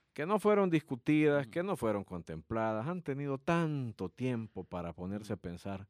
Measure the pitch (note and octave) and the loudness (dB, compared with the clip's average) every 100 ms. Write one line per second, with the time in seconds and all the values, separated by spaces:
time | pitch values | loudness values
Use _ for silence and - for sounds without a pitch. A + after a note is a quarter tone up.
0 | _ - D#3 G#3+ G#3 G#3 F#3+ D#3+ - B2+ | _ -8 -2 2 4 6 6 2 0 -4
1 | - D3+ D3+ C#3+ B2 D#3+ F#3+ E3 A2+ G2+ | 2 6 6 4 2 -4 -2 0 0 0
2 | G2 F2+ E2 D#2+ - A2+ A2 A2 C3 F3+ | -2 -8 -8 -10 -4 -2 0 0 -2 -6
3 | D#3+ C3+ C#3+ C3+ - E3+ D#3+ D3 A#2+ - | -4 -4 -4 -4 0 2 2 0 -4 -6
4 | F#2 - B2+ A#2+ A2 G2 F2 F2+ E2+ E2 | -8 -4 -2 -2 -4 -10 -8 -6 -8 -8
5 | F2+ G2+ G2+ G2 F2+ F2 G2 F#2+ | -8 -8 -6 -8 -8 -10 -8 -10